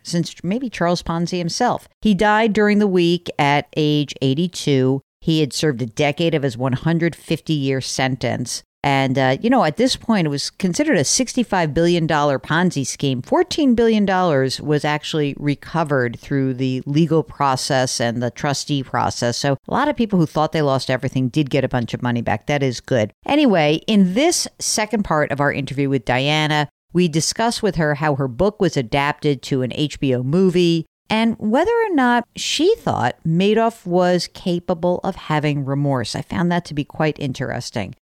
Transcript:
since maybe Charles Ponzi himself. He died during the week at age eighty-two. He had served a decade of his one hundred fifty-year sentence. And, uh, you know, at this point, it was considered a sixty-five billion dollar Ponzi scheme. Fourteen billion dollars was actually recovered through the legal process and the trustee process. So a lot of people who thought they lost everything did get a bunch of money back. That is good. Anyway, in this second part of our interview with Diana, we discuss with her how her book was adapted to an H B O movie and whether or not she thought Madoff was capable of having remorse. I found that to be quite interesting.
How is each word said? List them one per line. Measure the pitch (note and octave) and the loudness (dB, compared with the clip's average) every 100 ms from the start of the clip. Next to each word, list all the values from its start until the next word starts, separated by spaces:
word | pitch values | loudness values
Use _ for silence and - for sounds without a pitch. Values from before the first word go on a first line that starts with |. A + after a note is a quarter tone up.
since | - E3 D#3+ - | -6 -4 -4 -6
maybe | E3 G#3+ C4 | -6 -4 -6
Charles | - E3+ F3 | -2 0 0
Ponzi | - E3 E3+ F3+ | -2 -4 -2 -4
himself. | E3+ - B3 F3+ - _ | -4 -2 -2 -2 -8 _
He | G#3+ | 0
died | F#3+ G#3 G#3 A3+ | 2 4 4 2
during | G3+ G#3 G#3 | 2 2 4
the | G#3 | 2
week | F#3 E3+ E3+ - - | 2 2 2 -2 -2
at | C#3+ D3 - - | 2 2 0 -2
age | D3+ D3+ C#3+ - | 0 2 -2 -2
eighty-two. | C3+ C3+ F3 - - C#3 C3 C3+ - _ | -2 0 -2 -4 0 2 2 0 -4 _
He | - D#3+ | -2 0
had | D3+ | 0
served | - D#3 B2 | 0 -2 -2
a | A#2+ | -6
decade | - D3 D3 E3+ D#3+ | 0 -2 2 0 2
of | |
his | C3+ A2+ | 0 -2
one | C3 | -2
hundred | C3+ D#3+ E3 E3+ - | -2 0 0 0 -4
fifty-year | - D#3+ - D#3 C3+ C3+ | -6 -6 -2 -2 0 -2
sentence. | - - C3 C3 B2 A2+ B2 - - _ | -4 -2 -2 -2 -4 -4 -6 -8 -12 _
And, | C#3+ C#3 C3+ C3 | 0 0 2 2
uh, | C3 C#3 | 2 2
you | A3+ | 2
know, | B3+ E3+ | 2 2
at | D3+ | 2
this | B3+ - | 0 0
point, | - A3 D#3 | 0 0 0
it | |
was | C#3+ - | -2 -6
considered | - F#3+ E3+ D4+ A3 | -4 -2 0 2 2
a | |
sixty-five | C#3 - B3+ - A#3+ G3 E3 | 2 0 -2 -2 0 0 0
billion | C#3 E3+ F3 D#3+ | 2 2 2 2
dollar | D#3 D3 C3+ | 2 2 0
Ponzi | - D#3 F3+ D#3 C3 | 0 0 0 0 -6
scheme. | - C#3 B2+ | -4 -2 -2
Fourteen | - D4+ F4+ - C#4+ A#3 | -2 0 0 0 2 4
billion | A#3 A3 G3+ | 4 4 2
dollars | F#3 F3+ C#3 C3 - | 2 2 2 0 -2
was | C#3+ D3+ D3+ | -2 0 0
actually | D3+ - D#3+ D3 C3+ | -4 -4 -2 -2 -2
recovered | D3 C#3 - E3 D#3+ C#3 A#2+ A#2 | -2 -4 -4 -4 0 0 0 -4
through | - C#3+ C3+ | -4 -2 -2
the | B2+ C3 B2+ - | -2 -2 -4 -2
legal | C#3+ E3 D#3+ | 2 4 2
process | D3+ - C#3 C3 - C#3 B2+ - | 0 -2 0 0 0 0 0 0
and | A#2+ A#2 | -2 0
the | A#2+ | -4
trustee | - D3 C3 - D3 | -4 -4 -4 -2 -4
process. | B2+ B2 A2 - A#2+ A#2+ | -2 -2 -2 0 -2 0
So | C#3+ C#3 - | -2 -2 -2
a | |
lot | - D4 | -2 -2
of | D4 | 0
people | A3+ F#3 | 0 2
who | D#3 | 0
thought | - D#3 | 0 -2
they | E3 | 0
lost | D3 C3+ - | 0 0 0
everything | C3 C3 - B2+ | -2 -2 -2 -2
did | D#3 C#3+ | 0 0
get | C#3+ B2+ | 0 0
a | |
bunch | C3 A#2 | -2 -4
of | A#2 | -4
money | B2 A#2+ | -4 -4
back. | A#2 G#2+ - | -2 -4 -2
That | D3 | -2
is | C3+ A#2 | 0 -4
good. | - B2+ G#2 - - | -2 0 0 -4 -2
Anyway, | C#4+ C#4+ F#3+ D3+ D#3+ - | 2 4 4 2 0 2
in | G#3+ F#3 | 4 4
this | F#3+ D#4 E4+ - - | 4 2 0 -4 -8
second | - - G#3+ A3+ | -4 -2 -2 -2
part | G3 D#3 D3 | 0 0 0
of | C3+ | 0
our | C#3+ | 0
interview | - C3+ C3 C#3 | 0 -6 -2 0
with | C3+ - | 0 0
Diana, | B2 C3+ D3+ D3+ D3+ D3 _ _ | 0 2 2 2 0 -2 _ _
we | E3+ F3+ | 0 2
discuss | D#3 D3 - A#3 A3+ | 2 -2 -2 -2 0
with | G#3+ E3 | -4 0
her | D3+ C#3+ | 0 0
how | D#3 C#3 | 0 0
her | C#3 | -2
book | A#2+ F#3+ G#3 | 0 0 2
was | F3+ D3 | 0 0
adapted | A#2 C#3+ C#3+ D3 D3+ C3+ | -2 0 -2 -2 -2 -2
to | - C3+ | -2 -2
an | B2+ | -2
H | - D3 - | -2 -4 -2
B | C#3+ B2 | -2 0
O | |
movie | B2+ E3 F#3+ F3+ F3 E3 D#3 _ _ | 0 2 2 4 2 0 -4 _ _
and | A3 A3+ A3 | 0 0 0
whether | G#3+ A#3+ F#4 | 0 0 2
or | A#4 A4+ | 2 2
not | E4 B3 A#3+ A3+ - | 2 2 2 -2 -8
she | - - E4 A4+ | -6 0 2 2
thought | - G2+ A#2 - D#3+ | 0 -2 -2 -2 -2
Madoff | E3 G3 G#3+ A3+ - F#3 | 2 2 4 2 -2 -2
was | F3 F3+ F3+ - | 2 2 2 -2
capable | - - F3 - F3 F3 F3+ | -8 -4 -4 -2 -2 0 -2
of | - F#3 | -4 -8
having | - D3+ D3+ D3 C3+ | -4 -2 0 -2 -2
remorse. | C#3 C#3+ C3+ A2+ - | -2 0 0 -2 -6
I | |
found | - G3 F3 | -6 -2 0
that | F3 - | 0 -4
to | |
be | D3 C#3+ | -8 -8
quite | - D#3 D3 | -2 -2 -2
interesting. | C#3+ - B2+ A#2+ - - F#2+ - _ | -6 -6 -6 -6 -6 -8 -8 -10 _